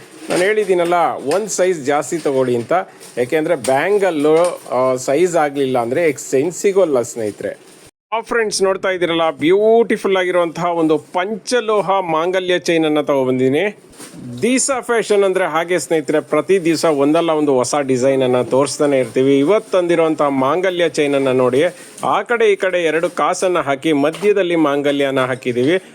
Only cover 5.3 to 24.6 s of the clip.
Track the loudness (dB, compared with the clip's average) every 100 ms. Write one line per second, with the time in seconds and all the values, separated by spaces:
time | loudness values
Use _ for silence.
5.3 | 2 0 0 -2 0 -2 0 0 -2 -2
6.3 | -2 -2 -2 0 2 2 2 -2 -6 -8
7.3 | -6 -10 -10 -18 -20 -20 _ -8 -8 -6
8.3 | -6 -4 0 0 0 -2 -2 -2 0 0
9.3 | 0 2 2 4 4 4 0 0 0 0
10.3 | 0 0 -2 -4 0 2 0 -2 -4 -4
11.3 | -6 -2 -2 0 0 0 -2 0 -2 0
12.3 | -2 0 -2 0 0 2 0 0 0 0
13.3 | 2 2 2 -2 -6 -20 -20 -20 -18 -14
14.3 | -4 0 0 0 -4 -2 -2 2 2 2
15.3 | 0 0 -2 0 -2 0 -2 0 -2 0
16.3 | -2 2 0 2 0 2 2 2 2 2
17.3 | 0 2 2 2 -2 0 0 2 2 2
18.3 | 2 2 0 0 0 0 2 0 0 2
19.3 | 4 4 0 2 0 2 2 2 2 0
20.3 | 0 0 0 -2 0 -2 0 0 0 0
21.3 | 2 2 2 0 -4 -20 -8 -2 -2 -2
22.3 | 0 2 2 0 0 0 0 -2 -2 -2
23.3 | 0 0 -2 -2 -2 0 0 0 0 0
24.3 | 2 0 0